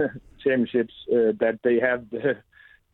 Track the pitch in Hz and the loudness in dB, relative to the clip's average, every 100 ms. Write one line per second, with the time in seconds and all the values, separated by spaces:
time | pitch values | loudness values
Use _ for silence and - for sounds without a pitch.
0 | 147 135 - - 139 131 113 123 113 - | -4 -4 -20 -4 0 0 0 0 -2 -6
1 | - 120 113 107 113 113 123 120 127 123 | -2 2 2 2 -2 0 0 2 0 -2
2 | 110 117 139 - _ - - _ _ | -6 -4 -4 -4 _ -20 -20 _ _